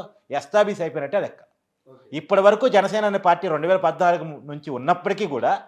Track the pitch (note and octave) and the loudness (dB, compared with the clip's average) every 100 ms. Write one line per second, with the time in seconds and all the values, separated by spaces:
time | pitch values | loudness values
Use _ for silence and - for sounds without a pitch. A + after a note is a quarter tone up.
0 | - _ - C#3 - G#3 G#3 F#3 D#3+ D3 | -8 _ -8 -8 0 2 2 -2 -6 -6
1 | C#3 G3+ C3+ - _ _ _ _ _ - | -4 -4 -4 -12 _ _ _ _ _ -20
2 | - D3 D3+ G3 G3+ G#3+ B3+ G3+ F#3+ G#3+ | -12 -10 0 4 6 4 4 2 2 0
3 | G#3 G3 F#3 E3+ F#3 D3+ E3 F#3+ E3+ D3+ | -2 0 2 2 0 -2 0 2 0 2
4 | F3 E3+ D#3+ C#3+ C#3+ D3 D#3 B2 C#3 D3+ | 0 0 -4 -12 -14 -14 -10 -6 -2 -2
5 | G3+ G3 F#3+ B2 B2 G3 | -2 -4 -4 -2 0 -2